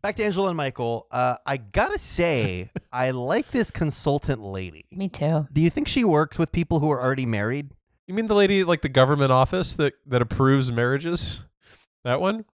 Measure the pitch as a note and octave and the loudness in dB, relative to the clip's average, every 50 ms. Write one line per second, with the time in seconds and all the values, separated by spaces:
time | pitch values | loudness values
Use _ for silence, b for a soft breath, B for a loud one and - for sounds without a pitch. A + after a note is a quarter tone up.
0 | - G3+ G#3+ - G#3+ G#3+ F3 F#3 G3 F#3+ F3 D#3+ C#3+ C3+ - - A#2+ A#2 A#2 A2+ | -4 -4 -2 0 -2 0 0 0 0 0 0 -2 -4 -4 -4 -4 -4 -2 -2 -4
1 | - _ - B2 B2+ B2 B2 - _ - C#3 C3 A2+ G2+ - G3 A#3 F#4+ G#4 G4 | -6 _ -2 0 0 0 -2 -4 _ -6 -6 -6 -6 -4 0 0 0 0 -2 -6
2 | - - - - F3 E3+ D3+ B2 A2 G2 F2+ F2+ F2+ - _ D3+ _ _ - B2 | -6 -4 -2 0 0 2 2 2 0 -2 -2 -6 -8 -10 _ -14 _ _ -4 -2
3 | B2+ C3 B2+ B2+ B2 C3 F3 A#3+ - - - B3 F#3 - - - E3 D3+ - - | -2 -2 -2 -4 -2 -2 -2 -2 -2 -2 -2 -2 -2 -2 -2 -4 -4 -2 -2 -2
4 | - D3+ C#3+ C3+ - - C3+ A2 G#2 G2 F#2+ F#2+ F#2 F2 D#2 D#2 - _ - F3+ | 0 0 0 0 0 -2 -4 -4 -4 -8 -8 -8 -8 -10 -12 -18 -20 _ -10 -8
5 | G3 F#3 - - D3 D3+ E3 D3+ D3+ - C3+ D3 D#3+ E3+ - - D4 - - C#4 | -8 -8 -6 -4 -2 0 0 0 -2 0 2 4 4 4 2 0 -4 -2 0 2
6 | A#3+ G#3 D#3 D3+ D#3+ D3 - - E3 - - E3+ E3+ - F3 D#3 C#3+ D#3 D3 B2 | 2 4 4 2 2 0 0 -4 -4 -2 0 -4 -2 0 0 0 2 0 0 0
7 | B2+ C3 C3+ C3 C3 A#2 A2+ G2+ G2+ A2+ B2+ C#3+ D3 C#3 - _ _ _ _ _ | 0 -2 -2 -2 -2 -2 -2 -2 -2 -2 -4 -6 -8 -12 -18 _ _ _ _ _
8 | _ - F3+ G#3+ A3+ G#3+ G#3 G3+ G3+ F#3+ G3+ G3 F#3 E3+ F3 - - - C3 C3 | _ -8 -6 -4 -2 2 4 4 4 4 4 2 2 2 0 0 0 0 4 4
9 | C3 C3 D3 C#3+ C#3 C3+ B2+ B2+ C3 - - F#3 F3+ - - - D3+ C#3 - _ | 4 6 4 2 4 4 4 4 4 2 0 -2 -2 -2 0 0 0 0 -2 _
10 | _ - B2+ A#2+ A#2+ A2+ - - C3+ C3+ C3+ C#3 C3 B2+ A#2 A#2 A#2+ B2 C3+ C#3 | _ -2 0 0 0 0 2 2 4 4 4 4 2 0 0 0 0 0 0 -2
11 | D#3+ E3+ F3 E3+ - - - - - _ _ _ b b b b b b _ _ | -2 -2 -2 0 0 -2 -4 -8 -14 _ _ _ b b b b b b _ _
12 | _ B2 B2 C#3+ F3+ F#3+ G#3+ A3+ G#3+ _ _ | _ -2 -2 0 0 -2 -2 -2 -8 _ _